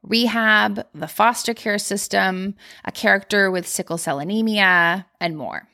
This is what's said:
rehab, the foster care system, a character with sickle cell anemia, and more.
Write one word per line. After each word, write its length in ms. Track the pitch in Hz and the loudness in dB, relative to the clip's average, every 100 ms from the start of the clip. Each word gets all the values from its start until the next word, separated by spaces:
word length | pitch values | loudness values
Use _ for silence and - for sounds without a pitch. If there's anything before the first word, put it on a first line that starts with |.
rehab, 800 | 196 226 240 226 220 214 208 208 - | 0 0 0 0 2 2 2 -2 -10
the 140 | 147 156 | -12 -12
foster 480 | - 220 240 - 233 | 2 2 2 -4 -4
care 240 | - 208 | -2 -4
system, 760 | 208 202 - 202 190 185 190 196 - - - | -2 -6 -2 0 0 -2 -6 -10 -18 -14 -12
a 60 | |
character 580 | - 208 196 196 208 196 | -2 2 2 2 2 2
with 180 | 185 175 | 0 -4
sickle 300 | - 180 165 | -8 -6 -6
cell 220 | - 143 | -4 -4
anemia, 880 | 151 214 220 214 190 180 170 180 185 _ | -2 -2 0 2 4 6 4 2 -6 _
and 160 | 175 156 | -6 -6
more. 320 | 117 - _ | -10 -10 _